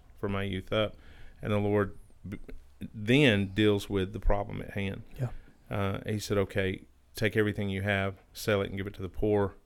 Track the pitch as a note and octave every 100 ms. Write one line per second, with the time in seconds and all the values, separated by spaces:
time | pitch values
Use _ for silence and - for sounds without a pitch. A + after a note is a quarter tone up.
0 | - - G#2 G2 G2 F#2+ - A2 G#2 -
1 | - - - - A2 G#2 G2+ G#2 G2+ -
2 | - - F2+ G2+ - - - - - A#2
3 | G#2 C3 C#3+ G2+ G2 F#2+ G#2+ G#2 - G2+
4 | F#2+ G#2+ - G#2 G#2 G#2 - G2+ G2 G#2
5 | - - B2+ - - - - G#2 G2 G2+
6 | - G#2+ - G2+ G2 G2+ F#2+ - - _
7 | _ - G#2+ A2 G#2 G2+ G2+ G2 G2 G2
8 | G2 F#2+ - - - G2+ G2 G2 G2 -
9 | F#2+ - G#2+ G#2 G2 -